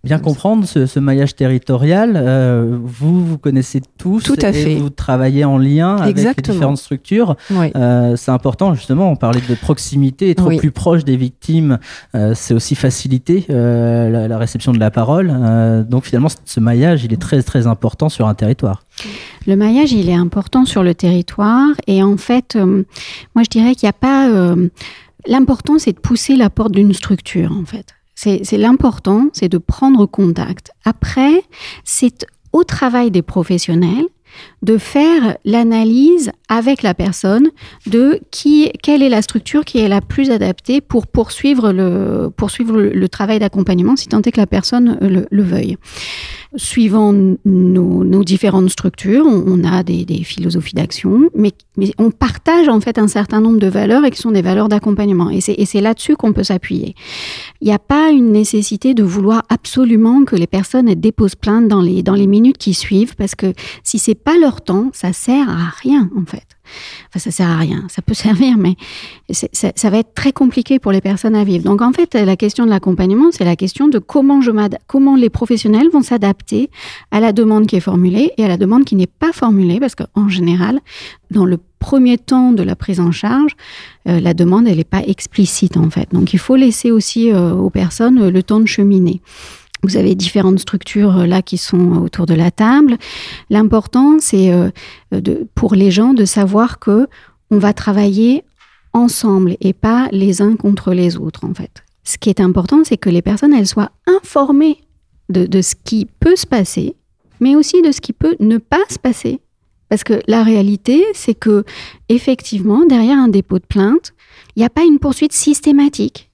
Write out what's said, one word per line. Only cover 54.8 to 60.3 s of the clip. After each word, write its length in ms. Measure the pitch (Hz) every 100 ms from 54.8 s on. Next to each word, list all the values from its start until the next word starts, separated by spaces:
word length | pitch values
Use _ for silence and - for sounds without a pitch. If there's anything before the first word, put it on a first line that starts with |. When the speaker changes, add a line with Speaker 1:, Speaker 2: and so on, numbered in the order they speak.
| 214 202 208 180 175
Speaker 3:
Et 100 | 190
c'est, 140 | 196
et 100 | 202
c'est 160 | 202 202
là-dessus 360 | 208 226 - 302
qu'on 160 | 226
peut 120 | 202
s'appuyer. 500 | 190 185 - 190 - - - - - - - _
Il 60 | 214
n'y 80 |
a 40 | 208
pas 320 | _ 285 311
une 220 | 285 233
nécessité 600 | 214 214 214 208 202 262
de 80 | 240
vouloir 420 | 196 196 196 226 -
absolument 760 | 233 - 254 247 226 226 262
que 120 | 269